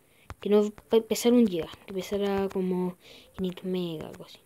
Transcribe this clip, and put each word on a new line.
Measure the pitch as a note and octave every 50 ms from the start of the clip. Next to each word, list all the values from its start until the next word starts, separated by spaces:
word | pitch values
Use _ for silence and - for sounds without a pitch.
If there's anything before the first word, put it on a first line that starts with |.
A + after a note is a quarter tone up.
| _ _ _ _ _ - - _
Que | - G3
no | G3+ G#3 G#3 G#3+ G#3+ - - -
pe-, | - A3+
pesara | A3+ - A3 - - A#3+ A#3+
un | B3 A#3 G#3
giga, | F3+ E3 D3+ - - - -
que | - G3
pesara | F#3+ F3+ - G#3 G3 G3+ G3+ G3 G3 G3 F#3+
como | - G3 F#3 F#3 F#3 F3+ F3+ F3+ F3+ _ _ - - - - _ _
quinientos | - F#3+ F3+ F3+ - -
megas, | F#3 F#3 F#3 F3+ E3+ E3 D#3 - -
algo | - - E3+
así. | - - - _